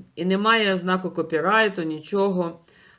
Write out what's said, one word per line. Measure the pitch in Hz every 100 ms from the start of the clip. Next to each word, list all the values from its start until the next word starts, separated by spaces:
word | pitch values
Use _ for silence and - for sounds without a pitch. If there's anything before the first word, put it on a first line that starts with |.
| - -
і | 180
немає | 190 214 226 202 185
знаку | 180 185 180
копірайту, | 170 160 156 170 220 214 190
нічого. | 160 156 - 202 196 180 170 - _ - -